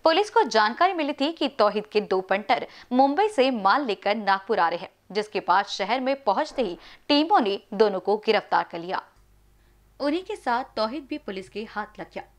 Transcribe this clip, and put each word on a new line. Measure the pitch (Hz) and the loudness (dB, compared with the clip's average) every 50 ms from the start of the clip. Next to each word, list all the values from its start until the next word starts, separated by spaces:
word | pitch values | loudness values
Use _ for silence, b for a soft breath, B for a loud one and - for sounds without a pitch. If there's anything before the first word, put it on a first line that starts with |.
| _ | _
पुलिस | 320 320 349 415 - | 4 2 2 0 2
को | - - - | 2 0 0
जानकारी | 247 208 220 208 214 233 - 339 381 392 | 2 2 2 2 2 2 2 0 2 2
मिली | 330 302 277 285 | 0 -2 -4 -2
थी | - 269 302 | -2 -2 -4
कि | 330 - 311 | -2 -2 -4
तौहीद | 269 - - 214 208 208 214 208 | -4 0 2 2 2 2 -2 -6
के | - - 208 | -2 -4 -4
दो | 202 175 190 190 | 0 0 -2 -2
पंटर | 185 - 190 202 208 - 190 - - B B B B B | 0 0 -2 -2 0 -2 -2 -2 -2 B B B B B
मुंबई | 247 254 269 277 285 330 415 | 2 4 4 4 4 2 0
से | 415 415 - 254 269 | 0 2 2 2 2
माल | 254 220 190 190 208 277 302 | 2 2 2 2 2 2 0
लेकर | 233 196 - - 196 214 | -2 -4 -2 -2 -2 -2
नागपुर | 226 208 196 196 190 - - 226 190 | 0 0 0 0 0 0 -2 0 2
आ | 170 165 | 2 0
रहे | 170 170 | 0 -4
हैं, | 185 - _ _ _ _ | -8 -12 _ _ _ _
जिसके | 185 214 208 208 - 196 | -6 -6 -6 -4 -6 -6
बाद | 175 - 175 196 202 | 0 2 2 2 2
शहर | - - - 196 190 233 269 | -2 -6 -6 -4 -2 -2 -2
में | 254 254 277 269 - | 0 -2 -4 -2 0
पहुंचते | 208 190 233 311 208 - - | 0 0 0 -2 -4 -2 -4
ही | 240 180 175 B B B B B B | -4 -4 -4 B B B B B B
टीमों | - 294 285 311 330 415 370 | 2 2 2 4 4 2 2
ने | 247 196 196 233 _ _ 220 | 4 2 -2 -4 _ _ 0
दोनों | 190 220 208 190 185 | 2 2 2 2 -2
को | 180 196 202 | 0 0 -2
गिरफ्तार | 208 - 220 214 202 - - 185 170 170 - | 0 2 0 0 0 0 0 -2 -2 -2 -2
कर | - 170 | -10 -12
लिया। | 165 180 185 - - _ _ _ _ _ _ _ _ _ _ _ _ _ _ _ _ _ _ _ | -8 -6 -8 -8 -8 _ _ _ _ _ _ _ _ _ _ _ _ _ _ _ _ _ _ _
उन्हीं | 262 294 285 359 370 | -4 -2 -2 -4 -6
के | - 415 | -8 -12
साथ | 415 - 269 233 240 269 - _ | -6 -4 -2 -2 -2 -4 -6 _
तौहीद | 220 214 226 247 320 277 - | -4 -4 -4 -4 -10 -10 -10
भी | 302 | -12
पुलिस | 294 _ - 202 190 190 - | -10 _ -10 -12 -12 -12 -12
के | - 202 226 | -12 -12 -12
हाथ | 220 - 208 214 - _ - | -10 -10 -10 -10 -10 _ -18
लग | 165 | -18
गया। | - - 190 - _ _ | -12 -12 -14 -14 _ _